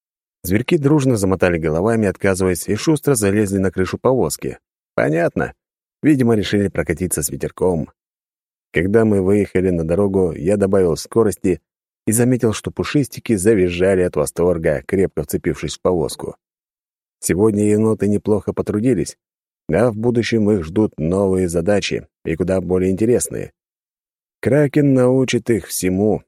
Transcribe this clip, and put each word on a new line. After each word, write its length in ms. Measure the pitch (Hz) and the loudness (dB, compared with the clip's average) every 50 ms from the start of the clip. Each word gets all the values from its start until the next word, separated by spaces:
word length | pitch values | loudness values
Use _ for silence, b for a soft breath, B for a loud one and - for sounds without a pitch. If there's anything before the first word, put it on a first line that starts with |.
| _ _ _ _ _ _ _ _ - | _ _ _ _ _ _ _ _ -6
Зверьки 340 | 85 92 110 123 - 175 160 | -2 -2 -2 0 0 -2 0
дружно 400 | 135 139 156 151 127 131 123 104 | 2 2 2 2 2 2 0 0
замотали 400 | 98 95 95 87 98 90 87 82 | 0 0 0 2 2 0 0 0
головами, 500 | 78 80 76 82 95 113 117 113 107 95 | -2 -2 -2 0 0 0 0 0 0 0
отказываясь, 600 | 87 - - 98 95 90 95 92 90 - - - | -2 -2 -2 -2 0 0 0 -2 -2 -2 -4 -4
и 60 | 104 | -4
шустро 400 | 107 - 165 156 143 - 143 139 | -4 0 0 0 0 0 0 0
залезли 420 | 107 104 98 98 107 107 95 98 98 | 0 0 0 2 0 0 0 0 0
на 120 | 95 95 | 0 -2
крышу 280 | - 95 92 - - - | -2 -2 -4 -4 -4 -2
повозки. 600 | - 123 135 123 87 76 - - - 64 62 - _ _ _ _ _ _ - | 0 0 0 0 0 -2 -4 -6 -10 -10 -10 -12 _ _ _ _ _ _ -4
Понятно. 580 | - - 139 156 165 170 160 - - 64 - - _ _ _ _ _ _ _ _ _ | -2 0 0 0 0 -2 -2 -2 -4 -6 -6 -8 _ _ _ _ _ _ _ _ _
Видимо, 340 | - 143 156 131 123 117 113 | 0 2 2 4 4 2 2
решили 340 | 107 92 - - 101 101 90 | 0 0 0 0 0 0 0
прокатиться 520 | - 85 82 - 85 - 92 85 - 85 | -2 -4 -2 -2 -2 -2 -2 -4 -4 -4
с 80 | 76 - | -6 -6
ветерком. 600 | - 67 73 71 - - 90 92 87 78 - - _ _ _ _ _ _ _ _ _ _ _ _ _ _ _ _ | -8 -8 -10 -8 -6 -2 -2 0 0 -2 -4 -6 _ _ _ _ _ _ _ _ _ _ _ _ _ _ _ _
Когда 320 | - 80 87 95 104 113 113 | -2 -2 0 2 4 4 4
мы 180 | 110 104 98 | 4 2 2
выехали 500 | 92 95 101 104 98 - - 92 92 95 | 2 2 2 2 2 0 0 0 0 0
на 120 | 90 85 82 | 0 0 0
дорогу, 480 | 78 85 92 101 98 95 95 92 85 | -2 0 0 0 2 2 2 0 0
я 240 | 73 - 76 90 104 | -2 -4 -2 -2 0
добавил 400 | 101 101 95 101 98 92 85 78 | 0 0 2 2 2 2 2 0
скорости 640 | - - - - 113 110 104 90 - - 95 87 - _ _ _ _ _ _ _ _ - - | -2 -4 -2 0 2 2 2 0 -2 0 -2 -2 -2 _ _ _ _ _ _ _ _ -6 -2
и 40 | |
заметил, 420 | 107 120 120 127 131 120 123 110 101 | 0 2 2 2 2 2 0 0 -2
что 180 | - - 92 | -2 -6 -8
пушистики 640 | - - 90 - - 147 131 - - - - - 113 | -6 -6 -6 -2 0 -2 -2 -2 -6 -10 -4 -2 -2
завизжали 640 | 92 85 110 117 95 90 90 85 87 92 98 98 92 | 2 4 4 4 4 4 0 0 0 2 2 2 2
от 140 | 90 87 - | 0 0 0
восторга, 680 | 78 71 69 - - 85 90 87 82 82 82 73 65 - | -2 -2 -2 -2 0 0 0 0 0 0 -2 -2 -2 -4
крепко 380 | - 95 95 95 80 - 82 76 | -2 0 0 0 0 -2 -4 -8
вцепившись 540 | - - 85 - 82 73 - - 73 - - | -4 -6 -4 -4 -4 -4 -4 -6 -10 -8 -4
в 40 | |
повозку. 540 | - 80 - 82 71 64 - - - - - _ _ _ _ _ _ _ _ _ _ _ _ _ _ _ _ _ | -2 -2 0 0 -2 -4 -6 -8 -12 -12 -14 _ _ _ _ _ _ _ _ _ _ _ _ _ _ _ _ _
Сегодня 480 | - - 87 90 107 113 104 104 104 104 | -4 -2 0 2 2 2 2 2 2 2
еноты 400 | 104 107 110 110 107 - 101 104 | 2 2 2 2 0 0 0 0
неплохо 460 | 104 98 - 104 107 98 - - 95 | 0 0 0 0 -2 -2 -2 -4 -4
потрудились, 640 | - 92 - 98 107 113 131 120 85 71 - - _ _ _ _ _ _ _ _ _ _ - 76 | -4 -4 -2 -2 -2 0 0 0 0 -2 -6 -8 _ _ _ _ _ _ _ _ _ _ -2 0
а 160 | 92 117 123 | 2 2 2
в 80 | 107 107 | 0 0
будущем 540 | 113 123 117 120 107 - 117 113 104 101 | -2 0 0 0 0 0 0 0 2 2
их 120 | 110 95 80 | 2 0 -2
ждут 300 | 78 87 107 110 98 - - | -2 0 0 0 0 -2 -4
новые 500 | 76 82 92 98 101 95 92 92 92 87 | -2 -2 0 0 2 2 2 0 0 0
задачи 580 | 82 85 82 101 104 98 85 - 71 55 - - _ _ - | -2 -2 0 0 0 0 0 -2 -6 -6 -8 -10 _ _ -6
и 120 | 82 80 | -6 -4
куда 260 | - 90 87 95 95 | -2 -2 0 0 -2
более 300 | 87 85 90 92 92 95 | 0 0 0 0 0 0
интересные. 640 | 95 90 110 117 120 95 - - 62 53 50 - _ _ _ _ _ _ _ _ _ _ _ _ _ _ _ _ _ _ | 0 0 0 2 2 0 0 -4 -8 -10 -10 -12 _ _ _ _ _ _ _ _ _ _ _ _ _ _ _ _ _ _
Кракен 540 | - 107 127 151 147 135 - 151 143 143 131 | -2 0 2 2 2 2 2 2 4 4 4
научит 560 | 127 127 123 127 135 131 113 - 117 - - | 4 4 4 4 2 2 0 0 -2 0 0
их 160 | 113 95 - | -2 -2 -2
всему, 560 | - - - 90 92 92 95 104 107 98 - - | -6 -8 -4 -2 0 0 2 2 2 0 -2 -4